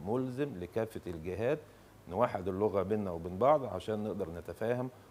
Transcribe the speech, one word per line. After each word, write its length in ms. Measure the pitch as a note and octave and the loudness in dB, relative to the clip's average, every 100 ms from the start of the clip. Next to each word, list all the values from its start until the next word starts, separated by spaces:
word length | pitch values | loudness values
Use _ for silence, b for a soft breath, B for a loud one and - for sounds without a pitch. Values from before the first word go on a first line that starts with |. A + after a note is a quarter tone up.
| E2 | -2
ملزم 420 | B2 C3 B2 C#3+ G2+ | 0 0 -2 -4 -4
لكافة 420 | F2 - A2 - - | -4 -2 -2 -4 -8
الجهات، 520 | E2+ D#2+ F2+ A#2 D#3 - b b b - | -6 -4 0 0 0 -4 b b b -6
نوحد 380 | F2+ A#2+ G#2 F2+ | 2 2 2 -2
اللغة 340 | F#2+ G#2+ F#2+ | 2 4 4
بيننا 280 | F#2 G#2+ G2 | 2 2 0
وبين 260 | E2+ F2 F#2 | -2 -4 2
بعض 280 | B2 D3+ B2 | 6 6 2
عشان 380 | F#2 G2+ G#2+ | -4 -4 -2
نقدر 260 | G#2+ G2 F2+ | -2 -4 -4
نتفاهم 600 | E2+ E2+ E2+ A2+ B2 B2+ b b | -6 -10 -4 0 0 -2 b b